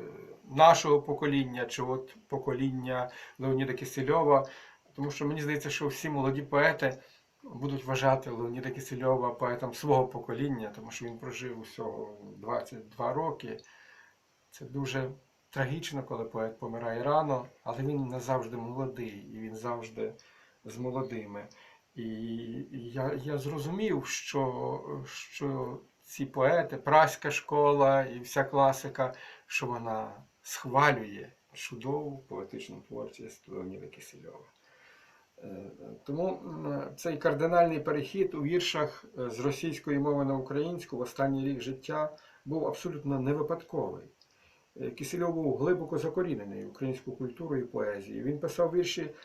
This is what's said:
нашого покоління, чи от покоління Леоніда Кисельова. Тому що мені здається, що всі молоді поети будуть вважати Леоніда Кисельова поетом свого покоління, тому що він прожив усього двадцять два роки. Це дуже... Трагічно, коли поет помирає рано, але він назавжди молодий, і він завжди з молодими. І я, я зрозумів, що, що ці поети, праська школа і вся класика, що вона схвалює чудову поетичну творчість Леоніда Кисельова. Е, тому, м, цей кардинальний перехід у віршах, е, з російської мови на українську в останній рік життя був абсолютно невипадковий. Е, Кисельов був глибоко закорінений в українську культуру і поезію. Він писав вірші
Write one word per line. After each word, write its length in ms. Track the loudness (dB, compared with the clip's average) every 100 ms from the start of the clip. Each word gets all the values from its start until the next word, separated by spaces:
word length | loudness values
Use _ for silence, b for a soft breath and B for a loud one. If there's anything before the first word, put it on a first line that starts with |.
| -12 -14 -16 -20 -8
нашого 540 | 8 10 10 8 4
покоління, 640 | 4 0 2 2 2 -2 -4
чи 160 | -4
от 340 | -2 -2 -4 -16 _
покоління 840 | -4 -2 0 0 0 -2 -2 -2 B B B
Леоніда 360 | 0 2 2
Кисельова. 760 | -2 -4 -4 4 6 8 6 6 B B B _
Тому 160 | -6 -4
що 160 | -2 -2
мені 160 | 0
здається, 280 | 0 -2 -2
що 180 | -2 -2
всі 220 | -2 -2
молоді 320 | 0 2 0
поети 560 | 2 4 4 4 0 -2 B B B _
будуть 420 | -16 -6 -4 -4
вважати 460 | -2 4 6 4 2
Леоніда 400 | -4 -4 -4 -6
Кисельова 640 | -6 -8 -2 2 4 2
поетом 400 | 0 -2 -2 -4
свого 340 | -4 4 4 4
покоління, 640 | -2 -6 -2 -2 -2 -4 -10
тому 140 | -12
що 140 | -10
він 140 | -10 -8
прожив 420 | -10 -8 -8 -10
усього 580 | -12 -8 -6 -6 -8 -12 -16 -14
двадцять 520 | -4 -4 -4 -12 -16
два 240 | -6 -2
роки. 440 | 0 -2 -4 -8 -10 B B B B B B _ _ _
Це 140 | -18
дуже... 460 | -8 -4 -2 -2 -4 -6 _ _ _
Трагічно, 520 | -2 0 0 -4 -6
коли 220 | -6 -4
поет 340 | -4 -4 -4 -4
помирає 440 | -8 -6 -4 -2
рано, 440 | 2 2 4 0 -2 -12
але 180 | -8 -4
він 260 | -2 0 -2
назавжди 480 | -4 0 0 0 -6
молодий, 720 | -6 -4 -4 -4 -8 -10 -12
і 60 | -10
він 160 | -10 -8
завжди 580 | -6 -6 -6 -6 -6 -6 B B B B
з 140 | -16 -6
молодими. 680 | -4 -4 -4 -6 -8 -12 -12 B B B _
І 100 | -10 -6 -6 -6 -6 -6 -8 -8
я, 400 | -10 -8 -4 -2 -2
я 160 | -4 -4
зрозумів, 680 | -4 -4 -4 -2 0 0 -2
що, 1000 | -6 -4 0 0 -2 -4 -4 -6 -8 -8
що 720 | -12 -12 -4 -2 -2 -4 -8 -14 _
ці 240 | -18 -6 -4
поети, 500 | 4 6 6 2 -2
праська 540 | 6 10 10 6 -2
школа 760 | -2 0 4 6 8 8 6
і 160 | 4 -4
вся 240 | -4 0
класика, 680 | 2 6 6 6 -4 0 -2 B B B _
що 200 | -4 -2
вона 560 | -4 -2 -4 -4 -8 -20 _
схвалює 840 | -12 -10 2 6 6 6 -2 -10 -12 _ _
чудову 640 | -14 -12 -8 -4 -4 -4 -8 -10
поетичну 520 | -10 -10 -10 -12 -14
творчість 680 | -12 -10 -10 -10 -16 -16 -12
Леоніда 380 | -8 -8 -10 -14
Кисельова. 580 | -16 -20 -18 -18 -18 -20 _ B B B B B B B -18
Е, 320 | -12 -10 -12 -14 -16 -16
тому, 240 | -6 -2 -2
м, 680 | -2 -8 -8 -4 -4 -6 -6
цей 200 | -4 0
кардинальний 640 | 2 2 4 6 6 6
перехід 540 | 0 0 -2 0 0
у 80 | 2
віршах, 600 | 2 2 2 0 -2 -4 -14 -6
е, 120 | -6
з 100 | 0
російської 580 | 0 0 -2 -4 0 2
мови 260 | 4 4
на 120 | 2 0
українську 600 | 0 0 0 -2 -6 -4
в 40 |
останній 440 | -4 2 2 4 0
рік 120 | -2
життя 560 | -4 -6 -4 -2 -2 B B B
був 220 | -4 -2 0
абсолютно 540 | -2 -4 -4 0 0
невипадковий. 840 | 2 2 2 -2 -2 -2 -2 -4 -14 _ b b b b b -8
Е, 100 | -8
Кисельов 440 | -6 -6 0 0
був 220 | 2 2 2
глибоко 400 | 4 2 2 -2
закорінений 640 | 0 0 0 -2 -4 -8
в 40 | -10
українську 440 | -6 -4 -4 -6
культуру 440 | -6 -6 -6 -4 -2
і 80 |
поезію. 600 | -2 -2 -2 -2 -6 -4
Він 140 | -2 0
писав 340 | -2 2 4
вірші 380 | 4 2 0 -6 B